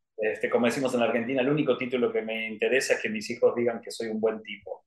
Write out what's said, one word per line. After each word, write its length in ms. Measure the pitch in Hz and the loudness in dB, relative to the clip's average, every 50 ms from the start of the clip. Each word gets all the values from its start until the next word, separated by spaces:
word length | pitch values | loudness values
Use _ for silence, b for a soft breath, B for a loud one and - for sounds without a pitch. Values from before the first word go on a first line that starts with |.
| _ _ _ | _ _ _
Este, 340 | - 110 110 107 - - 117 | -2 -2 -2 0 0 -2 0
como 160 | - 123 120 | 2 2 2
decimos 260 | 120 117 143 131 123 120 | 2 2 2 -2 0 2
en 60 | 120 | 2
la 60 | 117 | 2
Argentina, 340 | 110 110 120 113 117 135 135 123 | 2 2 0 -2 0 0 0 2
el 60 | 139 | 2
único 300 | 147 151 147 139 123 - | 2 2 4 2 2 0
título 340 | 131 123 127 127 120 110 107 | 0 -2 0 0 0 2 0
que 100 | 110 107 | -2 -2
me 260 | 110 110 110 110 110 | -2 -6 -6 -4 -6
interesa 460 | 110 107 113 110 117 135 127 - 127 | -4 -2 0 2 2 2 4 2 0
es 60 | - - | 0 0
que 60 | 113 | -4
mis 220 | 107 110 107 107 | -4 -4 -6 -6
hijos 240 | 117 - 127 123 - | -4 2 2 2 4
digan 260 | 120 120 120 113 110 | 4 0 0 0 -2
que 100 | - 104 | -8 -12
soy 180 | - - 117 113 | -8 -8 -6 -4
un 120 | 110 110 | -4 0
buen 220 | 107 110 107 107 104 | 0 0 0 0 -8
tipo, 440 | 101 101 101 - - - - _ | -14 -16 -16 -12 -14 -14 -14 _